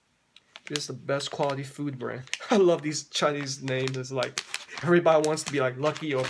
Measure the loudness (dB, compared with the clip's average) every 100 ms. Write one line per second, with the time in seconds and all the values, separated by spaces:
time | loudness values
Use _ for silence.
0 | _ _ _ -20 _ -20 -4 -4 -4 -8
1 | -4 -4 -4 -2 -2 -2 -6 -8 -8 -6
2 | -8 -8 -10 -8 2 6 6 4 0 -6
3 | -4 0 0 0 -6 -6 -2 -2 -2 -4
4 | -6 -4 -4 -4 -8 -10 -10 -4 4 6
5 | 8 6 4 0 -2 0 0 0 -2 -2
6 | -2 -2